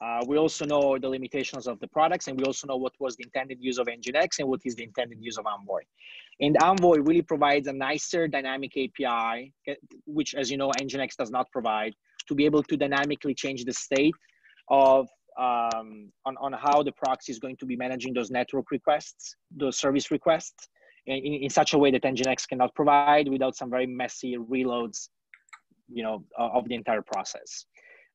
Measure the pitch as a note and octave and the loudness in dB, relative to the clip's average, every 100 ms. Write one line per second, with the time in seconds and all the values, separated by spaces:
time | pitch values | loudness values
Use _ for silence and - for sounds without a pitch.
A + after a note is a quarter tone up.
0 | A#2 A#2 B2 D3 D#3+ - D3 D3 C#3 C3+ | -6 -4 0 2 2 0 0 2 4 2
1 | C3 C3 B2+ C#3+ C3 C3+ A#2+ A2+ A2 D#3 | 0 -4 -4 -6 -6 -6 -8 -8 -4 2
2 | D#3+ F3 - C3 C3+ C3 C#3+ C3 B2+ - | 2 2 -4 -4 -2 -2 -4 -4 -4 -4
3 | C3+ A#2+ A#2+ C#3 C3 B2+ B2+ B2 A#2+ A#2 | -8 -8 -10 -8 -8 -6 -4 -2 -2 -4
4 | A#2 C#3 F3+ - C#3 B2+ C3 A#2 A2+ G2+ | -2 0 0 -2 -2 -4 -4 -8 -8 -6
5 | A#2+ A2+ A#2 A2 G#2+ G2+ G2+ F#2 - _ | -6 -8 -12 -8 -6 -6 -6 -6 -8 _
6 | - - - - C#3+ D3+ E3 F#3+ F3 D#3+ | -20 -20 -18 -2 2 4 6 6 6 6
7 | C#3+ E3 D#3+ D#3 D3 C#3+ C#3 C3+ C3+ D3+ | 6 4 2 2 4 2 0 -4 -4 -4
8 | - F3 E3 C#3+ C3+ C3+ C3+ - C3 - | -2 -2 0 -2 -4 -6 -6 -4 -6 -2
9 | C3 A#2 A2+ A#2 C3+ _ - C#3+ - - | -2 0 -2 -4 -8 _ -12 -12 -12 -20
10 | - D3+ C#3+ C#3 B2+ C3+ C3+ C3+ C3+ C#3 | -8 -4 -2 -2 -2 -2 0 -2 -2 -4
11 | C3 - A#2+ B2 B2+ C3 A2+ G#2+ A2 - | -6 -6 -4 -2 -4 -2 -2 -2 -2 -8
12 | _ - - C#3+ D3 D3+ D3 D3 C#3 C#3 | _ -14 -4 2 4 4 2 0 0 0
13 | D3 D3 D3 B2+ C#3+ C3+ B2 A#2+ - C3+ | 0 -2 -4 -4 -4 -6 -6 -8 -2 2
14 | D3+ E3+ _ _ _ _ - C#3 C3+ C3+ | 2 2 _ _ _ _ 2 6 8 8
15 | B2+ _ _ - B2+ A#2+ A#2 A2+ A2 G#2+ | 4 _ _ -4 -2 0 0 -4 -8 -14
16 | G#2 _ C3 - C#3 B2+ C#3+ D3 C#3+ - | -20 _ -10 -6 -6 -2 4 4 4 -2
17 | C3+ C3 - A#2 C3 B2+ C3 B2 B2+ C3 | -2 -2 -4 -10 -10 -10 -6 -4 -4 -4
18 | B2 B2 A2 B2+ B2 C#3 - B2 - D3 | -4 -2 -2 -2 -2 -2 -2 -2 2 0
19 | - - - - _ D3+ C#3 A#2+ C#3+ C#3 | 0 -18 -20 -20 _ -4 -4 0 0 0
20 | - D3+ - D#3+ - - - _ _ _ | 0 0 2 2 0 -18 -20 _ _ _
21 | - C3+ C3+ D3 C3+ - D3+ D#3 C#3+ C3 | -8 -6 -4 -4 -2 2 4 6 6 4
22 | C3+ B2+ B2+ B2 - B2+ B2+ - D3 C#3+ | 2 0 0 0 -2 0 0 2 4 6
23 | C#3+ D3 C#3+ C3+ C3 B2 C3 B2 B2+ B2+ | 6 4 4 0 -2 -2 -4 -2 -2 -4
24 | B2 - B2+ B2 A2+ C3 B2+ A#2+ A#2 G#2+ | -8 -8 -8 -8 -4 -2 0 -2 -4 -8
25 | - _ _ - _ - _ _ - A#2+ | -14 _ _ -20 _ -20 _ _ -14 -8
26 | A2+ G#2+ - - A#2+ A#2 A#2 A#2+ G#2+ A2 | -6 -6 -8 -4 -2 -2 -2 -4 -2 -4
27 | - G2+ - - - - - _ _ - | -2 -6 -6 -10 -16 -18 -18 _ _ -20
28 | _ | _